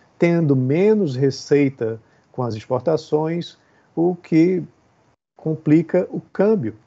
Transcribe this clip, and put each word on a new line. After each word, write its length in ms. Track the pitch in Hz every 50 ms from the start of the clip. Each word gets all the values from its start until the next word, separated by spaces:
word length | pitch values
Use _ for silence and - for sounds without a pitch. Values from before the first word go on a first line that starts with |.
| _ _ _ -
tendo 360 | 175 170 170 170 165 143 143
menos 600 | 131 127 127 143 170 196 214 220 214 196 147 127
receita 800 | 123 139 135 131 - - - 147 143 143 135 139 - 117 110 113 113 - _ _ _ _ _
com 120 | _ -
as 120 | 127 117 110
exportações, 1000 | 110 - - 131 123 - 175 156 151 - - 151 151 156 160 165 175 160 - - _ _ _ _ _ _ _ _
o 180 | 165 165 180 180
que 480 | 175 - - 185 160 165 180 185 175 147 - _ _ _ _ _ _ _ _ _ _ _ _ _ -
complica 680 | - 156 160 156 - 156 147 165 165 - - 180 196 -
o 100 | - 165
câmbio 540 | - _ - - 190 214 226 202 120 107 104 - _